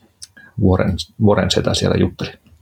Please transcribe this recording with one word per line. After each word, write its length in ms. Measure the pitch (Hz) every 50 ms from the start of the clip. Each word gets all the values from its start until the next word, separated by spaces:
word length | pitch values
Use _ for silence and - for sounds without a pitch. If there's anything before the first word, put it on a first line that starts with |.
| _ _ _ _ - - _ - - - _ - 104
Warren, 300 | 92 92 92 - - 95 87 - - _ - 113
Warren 260 | 104 104 - 92 95
setä 220 | - - - - 98
siellä 220 | - 98 95 - -
jutteli. 340 | 92 92 - - - - - - _ _ - _